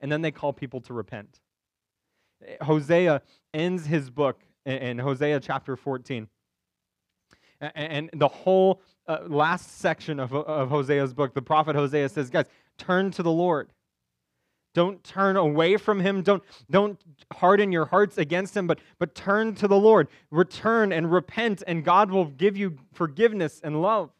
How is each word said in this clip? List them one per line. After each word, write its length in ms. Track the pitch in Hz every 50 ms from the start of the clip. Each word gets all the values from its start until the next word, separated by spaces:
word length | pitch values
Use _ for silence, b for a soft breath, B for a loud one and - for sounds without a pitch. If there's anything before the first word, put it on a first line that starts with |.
and 100 | 143 139
then 100 | 151 156
they 120 | 165 156
call 200 | - - - 143
people 280 | - - 143 120 - 127
to 100 | 107 -
repent. 480 | 123 117 101 - - 104 104 - _ _ _ _ _ _ _ _ _ _ _ _ _ _ _ _ _ _ _ _ _ _ - - - -
Hosea 640 | 147 143 156 156 139 143 170 170 180 170 147 135 b b b b b _
ends 340 | - 156 165 180 185 180 156
his 240 | 147 170 151 139 127
book 300 | 123 147 143 131 - _ _ _ _ _ -
in, 80 | 135 131
in 240 | 131 131 123 120 120
Hosea 400 | 127 139 135 127 147 147 151 139
chapter 380 | - - 139 135 - - 131
fourteen. 520 | - - 143 131 127 123 - 135 113 110 - _ _ _ _ _ _ _ _ _ _ _ _ _ _ _ _ _ _ _ b b b b b b b
A-, 60 | 147
a-, 120 | 151 - 156
and 320 | 147 160 151 143 156 165 -
the 120 | 143 147
whole, 560 | 135 - - - 185 190 190 190 190 185 b b b b b _
uh, 120 | 170 160 160 170 175
last 500 | 147 147 151 160 180 175 - - - -
section 400 | - 175 160 - - 160 151 139
of, 160 | 131 120 135
of 360 | 147 156 156 156 151 135 123
Hosea's 440 | 147 147 135 135 143 143 139 131 123
book, 200 | 143 143 127 -
the 80 | 139
prophet 340 | - - 160 156 151 156 143
Hosea 320 | 147 143 135 147 151 139 135
says, 220 | - 151 135 123
"Guys, 160 | 123 151 135 b b b b b b -
turn 340 | - - 180 185 196 196
to 100 | - -
the 80 | 170 170
Lord. 400 | 160 165 175 180 160 139 - - _ _ _ _ _ _ _ _ _ _ _ _ _ _ _ _ _ _ _ _ -
Don't 300 | 170 175 190 202 - _
turn 320 | - - 190 196 196 190
away 400 | 196 170 151 147 156 160 175 202
from 240 | 202 - 220 208 196
him. 220 | 175 196 196 190
Don't, 200 | 165 202 202 - B B B B B -
don't 320 | 156 196 208 208 196 - _ 165 139 _ _ -
harden 380 | - - 185 180 202 202 208 196
your 140 | 180 165 156
hearts 340 | - 170 190 202 180 - 202
against 380 | 160 135 170 180 196 180 -
him, 100 | 208 180
but, 140 | 165 151 b b b b -
but 160 | 175 165 -
turn 400 | - - 190 196 214 220 226 202
to 140 | - 208 196
the 100 | 202 196
Lord. 300 | 208 220 220 185 147 b b b b b
Return 580 | 151 165 185 - - - - 220 226 233 214 196
and 220 | 170 160 165 165
repent, 500 | 170 180 175 - - 220 233 226 202 - - 185
and 160 | 170 165 139
God 260 | 175 175 196 208 185
will 140 | 190 190 175
give 320 | 147 135 131 185 208 196
you 200 | 196 202 185 156 131 - _
forgiveness 680 | _ - 170 156 135 170 226 233 214 196 165 147 - -
and 180 | - 147 151 156
love." 300 | 175 208 226 214 170 - _